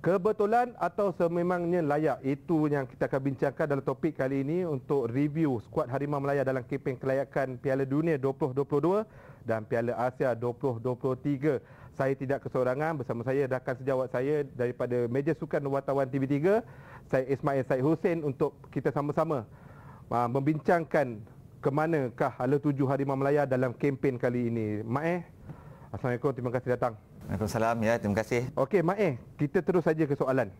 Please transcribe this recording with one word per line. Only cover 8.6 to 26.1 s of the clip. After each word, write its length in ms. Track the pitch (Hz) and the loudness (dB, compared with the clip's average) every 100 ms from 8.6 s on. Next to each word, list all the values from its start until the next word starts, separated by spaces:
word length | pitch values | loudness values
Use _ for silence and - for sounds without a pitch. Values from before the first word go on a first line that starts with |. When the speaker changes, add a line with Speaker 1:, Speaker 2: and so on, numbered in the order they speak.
Speaker 1:
puluh 200 | 139 143 160 | 0 2 2
dua 120 | 202 214 - - - | 0 -2 -14 -20 -12
dan 240 | - 113 107 | -2 -2 0
Piala 320 | 120 120 113 | 0 0 0
Asia 320 | 123 - 135 113 | -2 0 0 0
dua 160 | 123 | -2
puluh 240 | 117 139 113 | -2 -4 -2
dua 160 | 123 | -4
puluh 240 | 120 135 127 | -2 -2 -2
tiga. 400 | 147 139 151 127 - - - - | -2 0 0 -2 -6 -20 -18 -2
Saya 160 | 135 | -2
tidak 320 | 139 131 135 - | 0 -2 -4 -2
kesorangan, 560 | 131 123 131 156 160 | 0 0 0 -2 -4
bersama 240 | 117 117 117 | -6 -4 -2
saya 240 | 135 135 | 0 0
rakan 320 | 127 - 127 | -2 -4 -6
sejawat 320 | 131 131 127 | -2 -2 0
saya 320 | 123 135 151 135 | -2 0 -2 -4
daripada 640 | - 123 123 123 123 120 | -2 -4 -2 -2 0 0
meja 240 | 127 143 | 0 0
sukan 240 | 151 156 147 139 | -2 -2 -2 0
wartawan 400 | 139 135 139 135 | -2 0 0 0
T 160 | 139 | 0
V 80 | 135 | 0
tiga, 320 | 143 170 214 - - - - - | 2 4 2 0 -18 -20 -20 -2
saya 160 | 131 131 | 0 0
Ismail 400 | 135 156 139 123 | 0 2 0 0
Said 160 | 131 | 2
Hussein, 400 | 139 165 190 170 | 2 2 2 0
untuk 320 | 147 127 143 - - | -2 0 -2 -2 -8
kita 240 | 143 143 | -2 -2
sama-sama, 480 | 143 147 147 160 143 104 - - - - - - | 0 0 0 0 0 -4 -14 -20 -20 -20 -20 -2
ah, 240 | 120 120 | 0 2
membincangkan 880 | 135 139 151 - 175 160 160 131 107 113 - - - | 2 2 2 4 2 4 2 0 -4 -12 -20 -20 -4
ke 120 | 147 | 0
manakah 560 | 143 160 160 127 - 139 - | 2 2 2 0 0 -2 0
hala 240 | 127 143 | 0 2
tuju 240 | 147 135 135 | 2 0 0
Harimau 320 | 135 139 135 | 2 0 0
Malaya 240 | 139 147 | 2 2
dalam 320 | 139 127 127 | 2 0 0
kempen 480 | 117 147 135 143 123 | 0 -2 0 -2 0
kali 320 | 127 123 120 | -2 0 0
ini. 320 | 117 107 104 110 | 0 -2 -4 -2
Mak 160 | 135 | -2
Eh, 180 | 165 175 170 - - - - - - | 0 -2 -6 -18 -18 -18 -18 -20 -14
Assalamualaikum, 400 | 104 127 | -6 -2